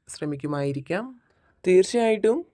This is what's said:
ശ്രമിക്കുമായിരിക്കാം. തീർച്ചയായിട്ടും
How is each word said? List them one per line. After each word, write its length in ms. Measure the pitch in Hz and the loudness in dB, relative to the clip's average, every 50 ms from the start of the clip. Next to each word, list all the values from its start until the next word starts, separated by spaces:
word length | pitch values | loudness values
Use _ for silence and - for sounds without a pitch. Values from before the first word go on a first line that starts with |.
| _ - - | _ -20 -14
ശ്രമിക്കുമായിരിക്കാം. 920 | - 156 147 147 139 - 147 147 143 143 139 135 143 135 - 170 190 233 262 254 - _ _ _ _ _ _ _ _ - | -10 -8 -6 -6 -6 -6 -6 -4 -4 -4 -4 -4 -6 -6 -6 -6 -6 -6 -8 -14 -18 _ _ _ _ _ _ _ _ 0
തീർച്ചയായിട്ടും 760 | 180 185 185 190 - - 240 233 226 214 214 - 220 233 330 349 - | 4 4 4 4 4 2 0 2 2 2 2 2 2 2 0 -4 -10